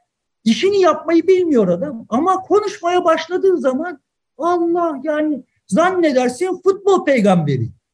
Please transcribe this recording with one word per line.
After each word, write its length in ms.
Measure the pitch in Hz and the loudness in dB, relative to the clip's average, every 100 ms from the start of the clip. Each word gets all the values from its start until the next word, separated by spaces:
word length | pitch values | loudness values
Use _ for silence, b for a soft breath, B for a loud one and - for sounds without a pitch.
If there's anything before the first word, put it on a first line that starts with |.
| _ _ _ _ | _ _ _ _
işini 360 | 220 226 392 403 | -2 0 0 2
yapmayı 460 | 349 - - 330 339 | 2 0 0 0 4
bilmiyor 420 | 370 339 247 180 | 2 2 2 2
adam 380 | 175 294 226 - | 0 -4 -10 -4
ama 340 | 233 359 370 | -2 0 -2
konuşmaya 600 | 370 403 415 - 339 359 | 0 0 0 -4 -2 0
başladığı 540 | 349 320 - 359 381 339 | 2 0 -2 0 0 2
zaman 420 | 262 254 349 285 _ _ _ - | -2 -4 -8 -12 _ _ _ -6
Allah 600 | 330 349 339 349 339 269 | -2 0 0 -2 -2 -4
yani 400 | 302 302 311 285 - _ - | -4 -4 -2 -4 -10 _ -4
zannedersin 920 | 240 359 370 311 254 247 247 370 359 | 0 2 2 0 0 -2 -4 -6 -2
futbol 400 | 381 392 392 370 | -2 0 0 2
peygamberi. 640 | 311 254 202 180 143 127 110 - _ | 2 2 4 2 0 -2 -6 -10 _